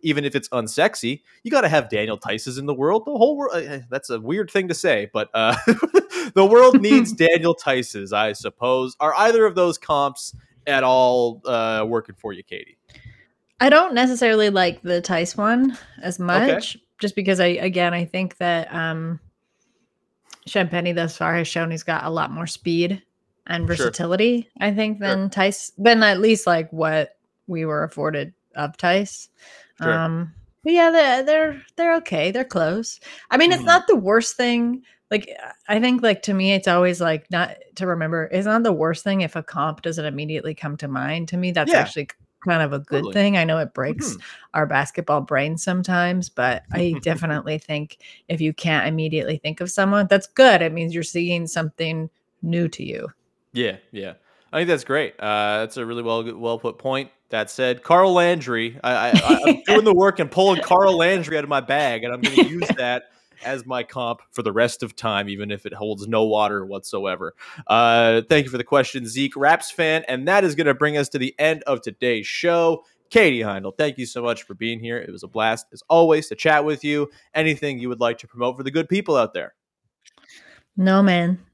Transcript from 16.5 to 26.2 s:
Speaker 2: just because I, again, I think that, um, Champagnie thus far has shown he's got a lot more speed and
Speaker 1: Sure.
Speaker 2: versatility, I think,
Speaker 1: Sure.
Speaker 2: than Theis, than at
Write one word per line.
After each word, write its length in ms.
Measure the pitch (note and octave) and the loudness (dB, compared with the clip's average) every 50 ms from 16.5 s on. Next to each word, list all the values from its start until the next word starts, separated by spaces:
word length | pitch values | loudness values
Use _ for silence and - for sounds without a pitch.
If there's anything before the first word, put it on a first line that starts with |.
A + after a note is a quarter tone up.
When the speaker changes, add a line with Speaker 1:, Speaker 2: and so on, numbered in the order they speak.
| D#3 F#3+ A3 - - - _ _ _ _ | 0 0 -2 -8 -12 -14 _ _ _ _
Speaker 2:
just 160 | - G3+ G3 | -6 -6 -4
because 240 | - G3 F#3+ F#3+ F3+ | -2 0 0 2 2
I, 80 | F3+ | 2
again, 480 | F3 F3 E3+ - F#3+ F3+ F3+ F3 F3 F3 | 2 2 0 -2 -4 -2 0 0 0 0
I 100 | F3 F3 | -2 -6
think 320 | E3 - F#3 F#3 F3+ - _ | -4 -4 -4 -6 -6 -6 _
that, 360 | F3+ F3 E3+ E3+ D#3+ - - | -2 -2 0 -2 -2 -6 -6
um, 460 | E3+ D#3+ E3 D#3+ D#3+ D#3+ E3 E3 D#3 _ - _ _ _ _ _ _ _ _ _ _ _ _ _ _ _ _ _ _ _ _ - _ _ - | -6 -6 -4 -6 -6 -6 -8 -8 -10 _ -20 _ _ _ _ _ _ _ _ _ _ _ _ _ _ _ _ _ _ _ _ -20 _ _ -6
Champagnie 460 | - G#3+ F#3 E3 E3+ F3 E3+ F3 E3+ | -2 -2 -2 -2 -2 -4 -2 -2 -2
thus 220 | E3+ E3+ D#3+ D#3 | -2 -4 -4 -4
far 200 | - E3 E3 E3 | -4 -2 -2 0
has 100 | E3+ E3 D#3 | -2 -2 -4
shown 220 | - F3 E3 E3 | -4 -4 -4 -4
he's 120 | E3 D#3+ - | -6 -8 -6
got 200 | - E3 D#3+ - | -4 -6 -4 -4
a 60 | D3+ | -4
lot 200 | E3 E3 D3+ - | -4 -4 -4 -6
more 160 | - D#3 E3+ | -6 -8 -10
speed 560 | D#3+ - - _ F3 E3+ E3 E3+ F3 G3 F#3+ _ _ _ _ _ _ _ _ _ | -10 -10 -8 _ -2 0 0 0 -2 -2 -6 _ _ _ _ _ _ _ _ _
and 160 | - F3 E3+ E3 | -8 -6 -4 -2
Speaker 1:
Sure. 140 | E3 E3+ | -4 -2
Speaker 2:
versatility, 720 | D#3 C3 A#2+ A2 - E3+ E3+ F3 F#3+ G#3+ A#3 B3 A#3+ A3+ _ _ - | -2 -2 -2 -2 -4 -4 -2 0 2 2 2 2 0 -4 _ _ -4
I 120 | G3 G#3 G3+ | -4 -2 0
think, 260 | G3+ A3 G#3+ G#3+ G3+ | 0 -2 -2 -4 -4
Speaker 1:
Sure. 100 | G3+ G3 | -4 -2
Speaker 2:
than 220 | G3 F#3+ F#3+ G3 | -2 -2 -2 -4
Theis, 420 | - G3+ F#3+ G3 G3 - - - _ - | 0 0 0 0 0 -4 -10 -16 _ 2
than 240 | G3 A#3 A#3 A3+ A3 | 4 4 6 6 6
at 180 | G#3 G3 F3+ | 4 4 4